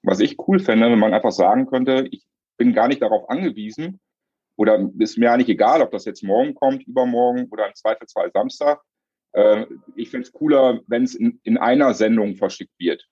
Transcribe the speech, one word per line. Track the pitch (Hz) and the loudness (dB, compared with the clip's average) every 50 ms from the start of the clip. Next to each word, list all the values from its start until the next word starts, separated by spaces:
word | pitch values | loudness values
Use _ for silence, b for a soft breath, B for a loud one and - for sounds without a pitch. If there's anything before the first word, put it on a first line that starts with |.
| - | 0
Was | 107 95 95 | -2 0 2
ich | 107 - - - - | 0 -2 -2 -6 -2
cool | - 196 185 | 0 0 0
fände, | - - 110 113 117 117 | 2 2 2 4 4 4
wenn | 120 110 | 4 4
man | 107 110 90 | 2 2 0
einfach | 110 - 113 | 0 0 -2
sagen | - - 90 92 107 127 135 | 0 2 2 2 4 2 0
könnte, | 131 135 127 127 135 131 131 135 - | -2 -2 -2 0 0 0 0 -2 -4
ich | - - _ _ _ _ _ _ _ | -10 -18 _ _ _ _ _ _ _
bin | - 120 123 | 0 0 2
gar | 113 107 113 | 2 2 2
nicht | 123 143 139 | 2 0 -2
darauf | - - 110 107 - - | 0 0 0 -2 -2 -4
angewiesen | 123 160 190 160 104 107 104 107 113 - 156 180 190 _ _ _ _ _ _ _ _ _ _ _ _ | -6 -4 -4 -6 -6 -6 -12 -12 -10 -10 -12 -12 -12 _ _ _ _ _ _ _ _ _ _ _ _
oder | - 107 107 107 104 98 - - - | 0 2 2 2 2 0 -4 -2 -2
ist | 113 110 - 113 | -2 -2 0 0
mir | 117 117 | 2 2
eigentlich | 120 123 123 120 | 4 2 2 0
egal, | 98 95 107 117 147 165 | 2 2 2 2 4 2
ob | 135 - | 0 -2
das | - 98 - | -4 -10 -10
jetzt | 110 - - | -10 -12 -10
morgen | - 95 98 113 131 151 277 | -4 -2 0 0 0 -2 -4
kommt, | _ 143 135 135 131 - | _ -2 -2 -2 -4 -10
übermorgen | - 123 131 127 127 120 120 123 123 123 123 123 - | -6 -2 -2 -2 0 0 0 0 0 0 -4 -8 -8
oder | 107 107 107 | -6 -6 -6
im | 95 - | -6 -6
Zweifelsfall | - _ 110 110 - 110 _ _ - 87 90 | -6 _ -4 -4 -4 -8 _ _ -6 -6 -4
Samstag. | _ - 107 - - - 147 143 147 - _ _ _ _ _ _ _ _ _ _ | _ -4 -4 -4 -6 -4 -2 -2 -2 -2 _ _ _ _ _ _ _ _ _ _
Äh, | - 107 104 107 107 107 110 - - - _ - - | 0 2 4 4 4 2 -2 -10 -14 -20 _ -18 -12
ich | - 117 - | -12 -12 -10
find's | - 127 123 - | -10 -12 -12 -12
cooler, | _ - 147 151 147 135 131 127 120 113 _ | _ -6 0 2 4 4 4 4 2 -2 _
wenn's | - 113 120 127 127 127 | -4 -2 -2 -2 -2 -2
in, | - 113 117 - _ | -2 -2 -2 -2 _
in | _ 110 113 | _ -2 0
einer | - - 117 127 143 143 131 107 | 0 2 2 2 2 2 2 2
Sendung | 98 110 110 117 113 104 104 92 | 0 0 0 2 0 0 -2 -4
verschickt | 95 101 95 - - 95 _ _ _ | -4 -4 -6 -6 -10 -18 _ _ _
wird. | 90 85 82 - _ _ | -4 -4 -4 -4 _ _